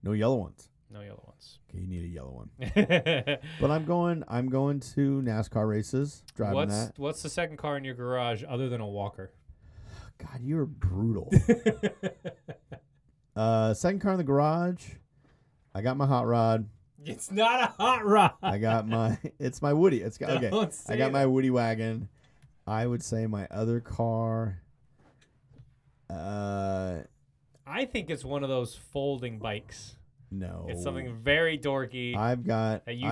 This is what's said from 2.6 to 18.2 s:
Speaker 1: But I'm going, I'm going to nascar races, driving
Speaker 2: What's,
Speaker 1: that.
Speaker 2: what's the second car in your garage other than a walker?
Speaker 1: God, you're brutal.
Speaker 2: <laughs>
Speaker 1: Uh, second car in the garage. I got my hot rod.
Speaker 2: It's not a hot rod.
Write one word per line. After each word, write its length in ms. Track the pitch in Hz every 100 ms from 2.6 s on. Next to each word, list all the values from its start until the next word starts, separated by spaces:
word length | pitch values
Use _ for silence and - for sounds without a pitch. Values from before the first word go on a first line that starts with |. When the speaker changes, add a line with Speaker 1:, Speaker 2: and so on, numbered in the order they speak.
| 123 208 196 175 160 143 131 143 - -
Speaker 1:
But 80 | 139
I'm 160 | 160 156
going, 380 | 175 175 165 -
I'm 220 | 120 131
going 300 | 131 139 143 - -
to 260 | 139 139
nascar 460 | 127 110 107 110 107
races, 540 | 107 104 131 143 - -
driving 220 | - 104 131
Speaker 2:
What's, 300 | 101 104 113
Speaker 1:
that. 60 | -
Speaker 2:
what's 240 | 143 156
the 80 | 151
second 280 | 175 165 147
car 200 | 151 143
in 60 |
your 100 | 135
garage 500 | 123 123 127 120 107 131
other 180 | 123 131
than 140 | 120
a 60 | 104
walker? 440 | 101 101 - 92 _ - - - - - - - -
Speaker 1:
God, 220 | - 131
you're 240 | 123 160 139
brutal. 640 | - 92 92 113 101 - 196
Speaker 2:
<laughs> 60 | - 233 220 - 208 - 190 - 180 - - - - - _ _ _ _ _ 107
Speaker 1:
Uh, 380 | 113 113 110
second 260 | 107 175 196
car 100 | 202
in 60 | 190
the 60 | 139
garage. 580 | 139 151 165 175 180 - - _ _ _ _ _ _ _
I 80 | 98
got 140 | 120 135
my 100 | 139
hot 220 | 123 117
rod. 400 | 120 113 113 110 - _ - 147
Speaker 2:
It's 260 | - -
not 320 | 196 226 254
a 40 | -
hot 380 | - 233 247 208
rod. 280 | 214